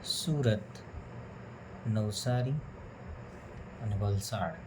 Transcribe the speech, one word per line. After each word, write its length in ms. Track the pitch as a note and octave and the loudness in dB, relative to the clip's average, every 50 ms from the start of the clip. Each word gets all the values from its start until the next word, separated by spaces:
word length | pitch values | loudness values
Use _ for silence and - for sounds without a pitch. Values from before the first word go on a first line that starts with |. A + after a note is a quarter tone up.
| - - | -2 -2
સુરત, 720 | - - - - D#3+ D3 C3 A#2+ G#2+ G2+ - - - - - - - - - - - - - - - - - - - - - - - - - | -2 0 2 2 4 6 8 6 6 6 2 -6 -12 -12 -12 -10 -10 -10 -10 -10 -10 -10 -10 -10 -12 -12 -12 -12 -12 -12 -12 -12 -12 -4 0
નવસારી 680 | A2+ G#2+ G#2+ G#2+ G#2+ G#2 - - B2+ B2 B2 B2 C3 C#3 D#3 - - - - - - - - - - - - - - - - - - - - - - - - | 2 4 4 4 2 0 0 2 4 4 4 4 4 2 0 0 -4 -10 -10 -12 -12 -12 -12 -10 -10 -8 -8 -10 -10 -12 -12 -12 -12 -12 -10 -10 -10 -10 -4
અને 160 | B2+ G#2+ G#2 | -2 0 2
વલસાડ 580 | F#2+ G2+ G2+ G2+ G2 - - A2+ G2+ F#2 E2 E2 - - | 4 4 4 4 4 2 0 0 0 0 0 0 -4 -10